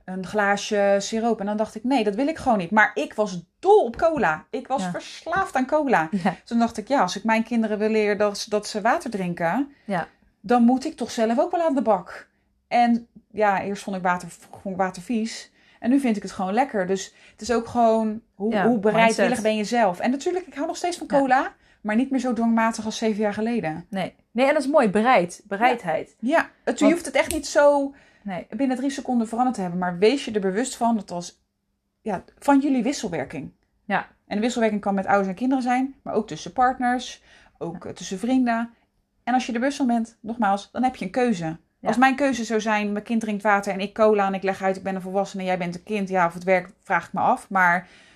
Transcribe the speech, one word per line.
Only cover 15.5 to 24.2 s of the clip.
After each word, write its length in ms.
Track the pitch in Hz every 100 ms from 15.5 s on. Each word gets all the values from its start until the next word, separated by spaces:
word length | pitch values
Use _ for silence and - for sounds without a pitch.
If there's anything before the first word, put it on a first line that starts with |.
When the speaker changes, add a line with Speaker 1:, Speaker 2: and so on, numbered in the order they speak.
| _ _ _
Speaker 1:
En 100 | 233
nu 100 | 277
vind 160 | 254 208
ik 60 |
het 100 | 196
gewoon 200 | - 185
lekker. 340 | 214 269 214 180
Dus 280 | 190 - - -
het 80 | -
is 120 | 220
ook 140 | 233 233
gewoon, 540 | 240 233 220 220 214 -
hoe, 180 | - 208
Speaker 2:
Ja, 140 | 214 202
Speaker 1:
hoe 120 | 240
bereidwillig 400 | 208 214 226 220 226
Speaker 2:
mindset. 120 | 240
Speaker 1:
ben 140 | 214 214
je 80 |
zelf? 340 | 208 240 214 175
En 120 | 220
natuurlijk, 360 | 277 359 359 359
ik 80 |
hou 120 | 262 330
nog 100 | 339
steeds 200 | 349 349
van 100 | -
Speaker 2:
Ja. 80 | 294
Speaker 1:
cola, 340 | 269 254 349 - _ _
maar 160 | 214 214
niet 140 | 269
meer 100 | 262
zo 120 | 247
dwangmatig 520 | 233 233 226 226 226
als 120 | 220 -
zeven 220 | 226 208
jaar 140 | 214
geleden. 520 | 202 220 240 160 160 -
Speaker 2:
Nee. 240 | 190 175 -